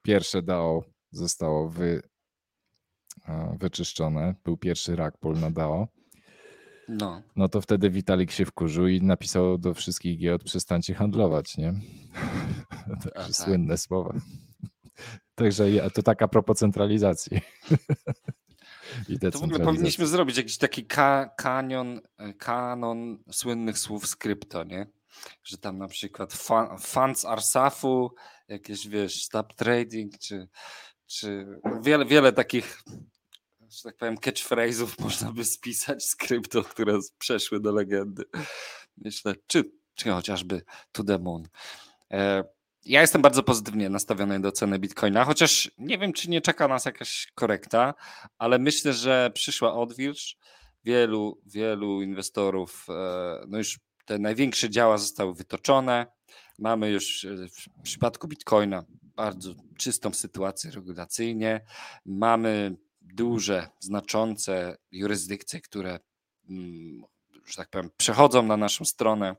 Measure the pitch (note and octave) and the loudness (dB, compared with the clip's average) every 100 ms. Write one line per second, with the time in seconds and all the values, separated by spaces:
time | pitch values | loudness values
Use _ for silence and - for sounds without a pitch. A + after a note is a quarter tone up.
0 | - G2+ E2+ F#2+ E2+ F2+ E2 E2 - _ | 4 2 2 -4 0 0 2 0 -4 _
1 | _ - E2+ - D#2+ D2+ D#2+ E2 F2 E2 | _ -6 -6 -2 0 0 -2 -2 -2 -2
2 | - _ _ _ _ _ _ _ _ _ | -6 _ _ _ _ _ _ _ _ _
3 | _ - - D#2+ E2 E2 F#2 - F2 - | _ -18 -10 -6 -6 -4 -4 -4 -8 -2
4 | D#2+ D2+ E2+ F#2 - E2+ F2+ E2+ - E2+ | -2 0 -2 -4 -4 -2 -2 -2 -2 -2
5 | D#2 - D#2 D#2+ D#2+ D#2+ D#2 E2 A2+ _ | -2 -4 -4 -2 -2 -2 -2 -2 -4 _
6 | _ _ _ _ - - - - - G#2+ | _ _ _ _ -20 -20 -20 -20 -10 -6
7 | G2+ F2 - - F#2+ G#2 - G#2 G2 F#2 | -6 -8 -8 0 2 2 2 4 4 2
8 | F#2 F#2 F2 - F2+ - E2 D#2 F#2 F#2 | 2 2 2 0 -2 0 -2 2 4 4
9 | F#2+ F2+ - F#2 F#2 F2+ F2+ E2+ - F2 | 4 2 2 2 4 2 0 -2 -6 -4
10 | F2+ E2 E2+ E2+ - F#2 - F2 - F#2 | -4 0 0 0 -2 -6 0 -2 -2 -2
11 | G#2 G#2 F#2+ D#2 - - D#2+ G2 - - | 0 4 4 2 -2 -4 -4 -4 -8 -18
12 | - - - - - - - - - G#2 | -18 -8 -6 -4 -4 -6 -8 -14 -10 -10
13 | - - F#2 - F2+ F#2 D#2 E2+ - F#2 | -10 -10 -6 -4 0 2 2 -2 -2 -4
14 | F2 - - - - _ - _ - - | -2 -6 -10 -18 -20 _ -18 _ -20 -20
15 | - A2+ _ - A2+ G2 G2+ G#2 G2 - | -18 -18 _ 2 2 4 4 4 2 2
16 | G#2+ G#2+ G#2+ A2+ G#2 G#2+ G#2+ G#2 G2+ G#2+ | 2 4 4 4 4 4 4 2 2 4
17 | G2+ E2+ - G2 - - - D#3 - D3 | 4 2 -2 -4 -4 -20 0 0 2 -4
18 | - - - - _ _ - - - B2 | -4 -10 -10 -16 _ _ -20 -20 -14 -12
19 | G#2 - F#2 - D#3+ D#3+ D#3+ D#3+ E3+ D3 | -8 -2 -2 -2 -4 0 2 2 0 0
20 | D#3+ F3+ C#3+ B2 A2+ - C#3+ - A2+ - | 2 2 2 0 -4 0 0 0 -2 4
21 | C#3 C#3 C3+ - C3+ C3 C3 C3 B2 A#2+ | 4 4 0 -6 -2 -2 -2 -4 -6 -10
22 | _ _ G#2 G2 - A#2+ B2 B2 A#2 A#2 | _ _ -16 -10 -4 -4 -4 -4 -4 -4
23 | A#2 G#2+ - - B2 A#2 A2+ G#2 - G#2 | -8 -12 -10 -6 -4 -2 -4 -4 -6 -6
24 | F#2 - A2 G2+ - F2+ E2 F2+ G#2 _ | -6 -6 -4 -4 -6 -10 -8 -10 -12 _
25 | _ - - - - F#2+ G2+ F#2+ G2 - | _ -20 -20 -20 -20 -12 -10 -10 -10 -10
26 | G2 - F#2+ - - A2+ A2+ F#2+ - C3 | -12 -10 -10 -10 2 2 2 -6 -4 2
27 | C3+ C3 - A2 - C3+ C3+ - C3+ C3 | 2 0 -4 -2 0 4 2 2 0 0
28 | B2 - - _ _ G2+ - G2+ G2+ G#2 | 0 -6 -20 _ _ -14 -12 -12 -6 -4
29 | G2 - - A2 G#2+ - A#2 A#2+ A#2 A2 | -4 -6 -4 -6 -6 -2 2 2 0 -6
30 | G#2 - - G2+ F#2 - - - - _ | -10 -12 -12 -12 -14 -20 -20 -20 -20 _
31 | _ - G#2+ G2+ G2 G2 A2 A2+ B2 D3+ | _ -10 -6 -6 -8 -8 -6 0 4 4
32 | B2 D3 C3 A#2 A#2 B2 - - - - | 8 8 8 6 0 -2 -4 -16 -20 -20
33 | - _ _ _ _ _ A2+ - A#2 - | -20 _ _ _ _ _ _ -18 -18 -6
34 | A#2 A2 C3+ - - A#2 A#2 A#2 A#2 - | -6 -2 -4 -4 -2 0 2 0 -4 -4
35 | A2 - A2 A2+ A2+ - A#2+ A2+ - C3+ | -6 -4 -6 -4 -4 -4 -6 -6 -6 -4
36 | - - - A#2+ - A#2 G#2 - G#2+ G#2 | -4 -4 0 -2 0 -2 -2 -2 2 0
37 | F#2+ _ - A2+ - G#2 G#2 G#2 G2 G2+ | -2 _ -2 -2 -2 -2 0 0 0 -2
38 | G2+ G2 - E3+ D3 - - - - - | -2 -10 -10 -10 -10 -12 -14 -18 -20 -14
39 | G#2+ - G#2 F#2+ - E3 - _ _ - | -10 -6 -6 -6 0 0 0 _ _ -6
40 | A#2 F2+ F2+ F#2+ F2+ F#2 - - _ - | -2 -2 -2 -6 -4 -8 -8 -20 _ -6
41 | G2+ F#2+ F2+ E2+ E2 - - - - _ | 0 0 0 -8 -12 -18 -18 -18 -20 _
42 | _ G2 G2 G2 G2 _ _ _ - C3+ | _ 0 2 2 -2 _ _ _ 4 6
43 | D#3+ D#3 C#3 C3 C3 A#2 G#2 G#2+ G2 G2 | 8 8 8 8 4 2 0 -2 0 -2
44 | - G2+ G2+ G2 G2 - G2+ G2 G2 - | -2 -2 0 0 -2 0 0 0 -2 0
45 | G#2 G#2 C3 D3+ D#3+ - - - C3+ G#3+ | 2 4 4 6 4 4 0 -8 -6 -2
46 | G3 - E3+ E3 E3 D#3+ D3 B2+ C3+ - | -2 -4 -2 0 0 2 2 2 -2 -6
47 | B2 - - - A2+ G2 - A2+ C3 - | -8 -8 -10 -2 0 0 2 2 2 0
48 | - - - _ A#2 B2 C#3 D3 - A#2 | -18 -20 -20 _ 2 4 4 2 0 0
49 | B2 B2+ B2 - - - A#2 G2+ A#2+ A#2+ | 4 4 4 0 -4 0 0 0 -4 -4
50 | C#3 C#3+ - - _ _ - _ A2+ B2 | -6 -6 -12 -14 _ _ -20 _ 0 4
51 | A#2 G#2+ G#2 - _ G#2 A2 G#2 G2+ G2 | 4 2 -2 -6 _ -4 -2 -2 -2 -2
52 | G2 G2 F#2+ - G2 F#2+ F2 - - E2+ | -4 -6 -6 -2 0 0 -6 -12 -10 -6
53 | F#2 F2+ F2+ D#2+ - G#2 G2+ - _ _ | -6 -4 -6 -8 -8 -6 -6 -8 _ _
54 | - G#2 G#2+ A2 C3+ - A#2 G#2+ A#2 G#2 | -8 -4 -2 0 0 0 0 4 6 4
55 | G2+ - G2 F2 - - - C#3 C3 A#2+ | 0 -4 -4 -4 -10 -4 2 4 4 0
56 | A#2+ _ _ - - - G#2+ A2+ G#2+ G2+ | -2 _ _ -20 -20 -6 -2 0 0 0
57 | - - G2 G2 F2+ - - _ - - | -2 -6 -8 -12 -14 -18 -20 _ -12 -2
58 | A#2+ - - - - G#2+ G#2 F#2 E2+ - | -2 -2 -14 -14 4 4 4 -2 -8 -20
59 | _ - G#2+ F#2 F#2 F2 - - B2+ - | _ -6 -6 -6 -14 -16 -20 -8 -4 -4
60 | G#2 - F#2 F#2+ F#2+ - E2 G2 F2+ F2 | -4 -6 -8 -6 -6 -6 -12 -12 -14 -12
61 | F2 - A#2 A2+ A2 A2 A2 - - - | -10 -6 -4 -2 -2 -2 -6 -18 -18 -18
62 | F#2+ F#2+ A2+ A#2 A2+ G#2+ G2+ F2+ _ _ | -10 0 4 4 2 0 -2 -6 _ _
63 | - F#2+ A#2+ A#2 G2 F#2+ D#2 _ F#2+ G2+ | -16 -4 -2 0 0 -2 -2 _ -8 -6
64 | - A2 A2+ G#2 - F#2 F2+ - _ F2+ | -2 -2 -2 -4 -4 -4 -4 -10 _ -6
65 | G2+ G2+ F2 G2+ - - - G2+ F#2 F2 | -4 -4 -4 -10 -10 -14 -12 -10 -8 -10
66 | _ _ _ _ - F#2 F2 E2 E2 B1 | _ _ _ _ -16 -14 -12 -14 -16 -18
67 | - _ _ _ - - E2+ F#2+ F2 - | -20 _ _ _ -16 -14 -8 -8 -8 -2
68 | - A2 C#3+ B2+ A2+ G#2+ G#2 - - - | 0 8 8 8 4 2 2 0 -4 0
69 | A2 G#2+ G2 | 2 2 -2